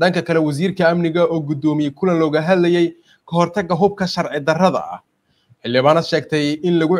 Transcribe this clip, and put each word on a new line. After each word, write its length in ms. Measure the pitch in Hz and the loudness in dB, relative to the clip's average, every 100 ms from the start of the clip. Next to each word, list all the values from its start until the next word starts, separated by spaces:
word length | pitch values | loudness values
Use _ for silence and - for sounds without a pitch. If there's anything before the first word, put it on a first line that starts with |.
Dhanka 220 | 175 180 | 0 0
kale, 160 | - 165 | 0 0
wasiirka 500 | 156 139 185 180 165 | 0 0 -4 0 0
amniga 400 | 170 170 165 170 | 2 0 0 0
oo 120 | 165 | 0
guddoomiyey 520 | 143 151 156 151 147 | -4 -4 -2 -2 -2
kulan 240 | 139 185 170 | -2 -2 0
looga 220 | 160 147 | 0 0
hadlayay 540 | 156 190 170 175 170 - _ _ - | 2 2 2 2 0 -4 _ _ -4
ka 80 | 170 | 0
hortagga 380 | 170 190 180 175 | 0 0 -2 0
hubka 300 | 196 202 180 | 0 0 -4
sharci 340 | - 147 147 | -4 -4 -4
darrada 420 | 143 160 185 123 80 | -2 2 2 2 -6
ah. 60 | 90 _ _ _ _ _ _ | -12 _ _ _ _ _ _
Xildhibaanad 460 | 117 123 135 160 165 | -2 2 4 2 0
sheegtay 360 | 160 - 151 147 151 | -4 -2 -2 -2 -2
in 160 | 170 170 | 0 0
lagu 160 | 160 | 2